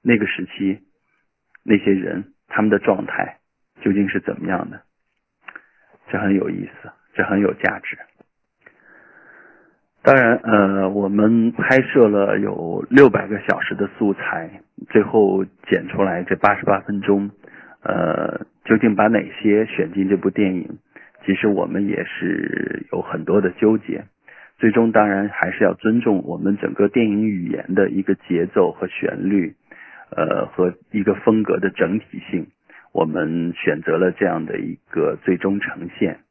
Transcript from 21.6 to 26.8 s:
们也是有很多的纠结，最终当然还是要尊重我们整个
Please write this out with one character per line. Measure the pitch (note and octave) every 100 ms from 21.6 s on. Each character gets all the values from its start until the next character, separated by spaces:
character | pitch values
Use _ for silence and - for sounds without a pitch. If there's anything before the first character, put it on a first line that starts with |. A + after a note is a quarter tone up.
们 | F2 F#2 G2+
也 | -
是 | - - F2 E2+ - - - - -
有 | F2+
很 | - E2
多 | D#2+ F#2+
的 | F#2+
纠 | - A2 A2
结， | - - - _ - - - _
最 | A2+
终 | A2 A2+
当 | G#2+ G#2
然 | G2 G2+
还 | - F2+
是 | -
要 | F#2+
尊 | F2+ A2 A#2
重 | A#2 G2 -
我 | E2+
们 | F2+ G#2
整 | -
个 | -